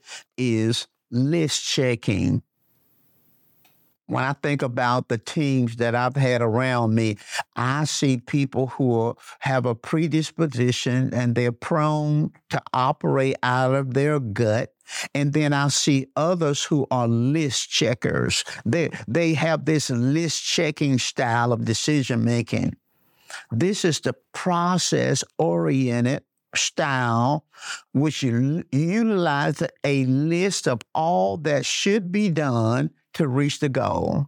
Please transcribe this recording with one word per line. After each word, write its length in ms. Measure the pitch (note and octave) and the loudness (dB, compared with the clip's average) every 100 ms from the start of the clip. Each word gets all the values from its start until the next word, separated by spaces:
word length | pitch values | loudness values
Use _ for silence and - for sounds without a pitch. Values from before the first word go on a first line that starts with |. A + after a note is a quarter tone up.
| - - - - | -8 -20 -18 -4
is 500 | B2+ A2+ A2 A#2 - _ _ | 0 2 2 0 -4 _ _
list 560 | A#2+ C3+ E3+ D#3 - - | -2 0 2 0 -2 -2
checking. 800 | - C3 A#2+ - G2 - - - _ _ _ _ _ _ _ _ _ _ _ _ _ _ _ _ | 0 0 0 0 0 2 0 -4 _ _ _ _ _ _ _ _ _ _ _ _ _ _ _ _
When 180 | B2+ | -2
I 100 | C3 | -2
think 280 | C#3+ D3+ C#3+ | -2 -2 -2
about 460 | C#3 A#2+ B2 B2+ - | -2 0 2 0 0
the 100 | A#2+ | -4
teams 600 | - - C#3+ C3+ A#2+ A#2 | -4 -2 0 2 0 0
that 180 | A#2+ A#2 | 0 2
I've 220 | B2 C3 | 0 0
had 240 | C3+ B2 | 2 2
around 520 | A#2 A2 C3 B2 A2+ | 2 2 2 2 2
me, 240 | A2 A2+ G2+ - - - - | 2 0 -2 -8 -8 -8 -4
I 300 | A#2+ C#3 D3+ | -2 0 -2
see 320 | - C#3+ B2+ | 0 0 0
people 500 | - D3+ C3+ - C3 | 0 -2 0 -2 -4
who 320 | - C3 A#2 | 0 0 2
are, 160 | A2+ - - - | 0 -4 -14 -8
have 260 | C#3 C3 B2 | -2 0 0
a 80 | |
predisposition 1400 | A2+ - D#3+ E3 D#3 D#3 - E3 A#2+ B2 A#2+ - B2+ C3 | -4 -2 -2 0 0 -2 -4 -4 0 0 0 0 0 0
and 200 | A#2 B2 | 0 0
they're 200 | A#2 A#2+ | 2 0
prone 800 | A#2 - E3 D3+ D3+ D3+ D3+ D#3 - _ | -2 -2 0 2 0 0 0 0 -6 _
to 120 | C3+ - | -8 -4
operate 640 | - B2+ D3+ E3 C#3 C3+ - | 0 0 0 0 2 2 0
out 320 | B2+ B2+ C3 | 0 2 2
of 200 | C3+ C#3 | 2 0
their 260 | B2+ C#3+ D3+ | 0 2 0
gut. 540 | A#2+ G2+ A2+ G#2+ - _ - - - C#3 | -2 0 2 2 -2 _ -14 -10 -6 -2
And 160 | C#3+ | 0
then 220 | D3 D3 | 2 2
I 160 | C#3+ C#3+ | 2 2
see 380 | - - C3+ C3 - | 2 2 2 0 -2
others 480 | D#3 F3+ D#3 C#3+ - | 0 2 0 -2 0
who 200 | D3+ - | 0 0
are 160 | B2+ A#2+ | 0 2
list 640 | A#2 B2 D#3 D3 A2+ - | 2 2 0 0 -2 -4
checkers. 720 | - C3+ B2 - D2 B1 - - - - | 0 0 0 -2 -2 0 -2 -6 -8 -2
They, 240 | D#3+ D3+ - - | 0 0 -4 -4
they 260 | C#3 E3+ D#3 | 0 2 2
have 280 | E3 D#3 | 0 0
this 260 | C#3 D#3 - | 0 0 0
list 540 | B2 B2 D3+ E3+ - | 0 2 0 -2 -4
checking 560 | - - D#3+ D3 D3 C3 | -2 0 -2 0 0 0
style 540 | - - B2+ A#2 A#2+ | 0 -2 0 2 2
of 100 | A#2 | 0
decision 640 | A2+ A2 - D3+ B2+ A#2 A2+ | 0 -2 0 0 0 0 2
making. 500 | A#2+ A#2 A2 F2+ - _ _ _ _ _ - - | 0 -2 -2 -2 -4 _ _ _ _ _ -18 -6
This 360 | A2+ F3 G3+ F3+ | 0 0 2 0
is 160 | D3 | 0
the 120 | - A#2+ _ | -4 -6 _
process-oriented 1900 | - - F3 F3 F3+ - D3 B2 C3+ - _ D#3+ E3+ E3 C3+ C3 A#2+ A#2+ C#3+ - _ _ | -8 -2 0 2 2 0 0 0 0 -4 _ 0 2 0 2 0 2 0 -2 -6 _ _
style, 920 | - - - D#3 C3 B2 A#2 A#2+ D#3 - - - - - | -4 -4 -2 -2 0 2 2 2 0 -4 -20 -14 -14 -4
which 300 | B2+ D3+ C#3+ | 0 0 0
u-, 420 | C3+ A#2 C3 D#3+ - | 0 0 0 -2 -2
utilize 920 | C3 E3 G3+ A3+ G3+ F3 C#3+ D3+ D3+ D#3+ - C#3+ | -2 0 0 0 0 0 0 0 -2 -4 -4 0
a 180 | C#3 | 0
list 640 | C3 C3 D#3 E3+ F#3+ F#3 - | 2 2 2 0 0 0 -2
of 140 | A#2+ - | -4 -4
all 440 | - D#3+ F3+ F#3+ F#3+ | -4 0 0 0 -2
that 280 | D#3 C#3+ C3+ | -2 -2 -2
should 460 | - - G#3 F3+ | -2 0 0 0
be 180 | G3 G#3 | -2 0
done 600 | D#3+ D3 A#2+ A2 B2 D#3 - _ | 0 0 2 2 0 -2 -6 _
to 140 | - D#3 | -4 0
reach 320 | B2 C#3+ - | 2 0 0
the 100 | D3+ | -2
goal. 580 | C3 G#2 - E2 - | 0 -2 -2 -2 -2